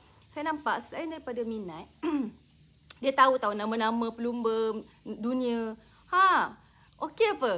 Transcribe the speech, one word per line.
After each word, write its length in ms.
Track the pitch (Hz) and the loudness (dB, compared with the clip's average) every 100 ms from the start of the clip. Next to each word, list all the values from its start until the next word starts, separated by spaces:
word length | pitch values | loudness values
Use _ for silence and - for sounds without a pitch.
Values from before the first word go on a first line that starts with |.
| - - - | -20 -20 -16
saya 140 | - | -8
nampak 400 | 302 302 269 214 | -4 -2 -2 -2
selain 240 | 240 - 320 | -4 -8 -8
daripada 320 | 320 - 247 | -8 -8 -6
minat, 460 | 226 220 190 160 196 - | -4 -6 -8 -12 -16 -8
<clears throat> 960 | 311 302 233 - - - - _ - - | -2 -2 -2 -8 -20 -20 -20 _ -20 -6
dia 120 | 269 | 0
tahu 260 | 269 269 254 | 6 6 6
tahu 160 | 220 | 0
nama-nama 580 | 208 214 226 220 233 226 | -2 -2 0 0 0 -2
pelumba 640 | 226 233 240 226 220 220 220 - - - | -2 -4 -2 0 0 0 -2 -8 -16 -12
dunia. 680 | 214 220 254 247 233 226 220 - - - | -6 -2 0 0 -2 -4 -8 -16 -20 -2
Ha, 420 | 359 381 330 165 - - _ _ - | 4 6 4 2 -4 -20 _ _ -10
okey 300 | 311 - 440 | -8 0 2
apa? 200 | 415 247 | 2 0